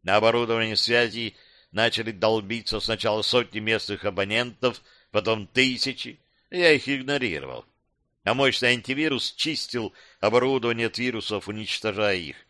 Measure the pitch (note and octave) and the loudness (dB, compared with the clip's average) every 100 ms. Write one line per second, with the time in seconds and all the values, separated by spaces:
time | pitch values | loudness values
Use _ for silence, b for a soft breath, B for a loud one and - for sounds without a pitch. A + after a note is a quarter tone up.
0 | F2 G#2 A2 A#2+ A#2 A2+ A2 G#2 - A#2+ | 4 4 6 2 0 0 0 0 2 2
1 | A#2 A2+ A2 b b b b F#2+ A#2 A2+ | 2 -2 -8 b b b b 0 0 0
2 | A2+ G2 G#2+ A2 G2 A2+ - G#2+ - A2 | -6 0 2 2 -2 -8 -4 -6 -4 -2
3 | A2+ A2 G#2 B2 A#2 A2 G#2+ A2 - G2+ | 0 0 2 0 0 -4 0 0 -2 -4
4 | G2+ F#2 G2 A2+ B2 A2 B2 A#2 b b | -4 -2 0 0 -2 -2 -2 -2 b b
5 | b G#2 G2+ A2 F#2+ C3 C3 B2 C3+ B2+ | b -2 2 -2 0 2 2 0 -4 -6
6 | A#2+ - _ _ _ F3+ E3+ D3 C3 C#3 | -12 -14 _ _ _ 2 4 4 2 -4
7 | C3 C#3+ B2 D2+ C2+ B1 - _ _ _ | -2 -2 -2 -4 -8 -12 -16 _ _ _
8 | _ _ G2 A#2 C3+ A#2 B2 B2 A#2+ C3+ | _ _ -2 2 2 4 2 2 -2 -2
9 | D#3 B2+ - - D#3+ C#3+ - B2 G#2 B | 0 0 -4 -4 -4 -4 -6 -6 -6 B
10 | B B G#2 A#2 C3 C3+ A#2 A#2 A2+ - | B B 2 4 4 2 0 0 -2 -2
11 | B2 A2+ - G#2 G2 G#2+ G#2+ - A2 G2+ | -4 -4 -4 -6 -6 -8 -6 -4 -4 0
12 | G#2 F#2 D#2 - | 0 0 -4 -14